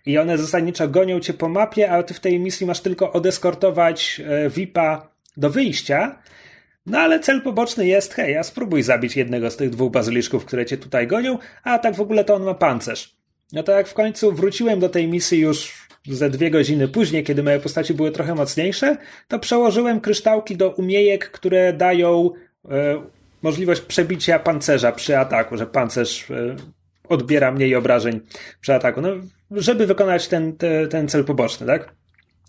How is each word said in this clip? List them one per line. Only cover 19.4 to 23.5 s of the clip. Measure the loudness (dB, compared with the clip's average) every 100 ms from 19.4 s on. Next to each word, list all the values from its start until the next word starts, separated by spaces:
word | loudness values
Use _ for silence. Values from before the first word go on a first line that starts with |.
| 0 2 4 2 0 0
kryształki | 0 0 2 0 -2 0
do | 0
umiejek, | 6 6 6 4 2 -2
które | -6 2 4 4
dają, | 4 4 4 4 4 4 0 -12 _ -6
e, | -2 0 -2 -6 _ _ _
możliwość | -4